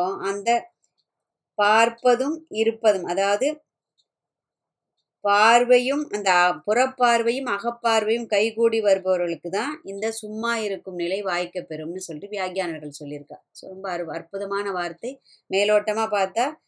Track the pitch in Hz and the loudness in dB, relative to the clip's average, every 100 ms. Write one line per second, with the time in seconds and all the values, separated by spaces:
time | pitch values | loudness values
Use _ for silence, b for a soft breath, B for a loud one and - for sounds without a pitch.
0 | 180 196 185 202 202 240 240 _ _ _ | 0 -2 -4 -2 0 0 -2 _ _ _
1 | _ _ _ _ _ - 202 220 233 - | _ _ _ _ _ 0 4 4 2 0
2 | 247 233 277 330 - 214 220 220 220 190 | 2 2 0 -6 -6 -2 0 2 2 2
3 | 175 180 196 208 277 302 _ _ _ _ | 0 0 2 2 0 -4 _ _ _ _
4 | _ _ _ _ _ _ _ _ _ _ | _ _ _ _ _ _ _ _ _ _
5 | _ _ 202 202 220 240 240 247 247 285 | _ _ 2 4 6 6 6 4 4 -2
6 | 294 208 196 180 180 151 - 220 254 - | -2 -2 2 4 4 2 0 2 2 2
7 | 240 233 226 254 262 202 233 233 233 220 | 4 4 2 -2 -2 -4 -4 -2 0 2
8 | 214 233 226 202 226 214 226 220 208 196 | 2 0 0 2 2 2 2 4 4 4
9 | 185 180 175 165 175 196 269 302 - 196 | 4 0 0 -4 -6 -4 -4 -6 -10 -6
10 | 220 220 208 214 233 233 208 190 190 180 | -4 -4 -8 -6 -4 -2 -2 -6 -8 -6
11 | 170 196 196 175 175 180 151 151 156 185 | -4 -2 -2 -4 -4 -6 -8 -8 -8 -10
12 | 185 151 196 202 185 185 175 160 151 143 | -10 -12 -10 -6 -4 -4 -6 -6 -12 -14
13 | 143 143 143 - _ - - 190 190 175 | -12 -12 -14 -20 _ -20 -16 -12 -8 -6
14 | 160 165 165 196 196 196 202 185 175 165 | -6 -10 -10 -8 -6 -4 -4 -4 -6 -6
15 | 240 277 b b b 190 208 208 208 214 | -10 -12 b b b 0 2 2 0 -2
16 | 214 202 190 202 269 311 | -2 0 -2 -2 -4 -4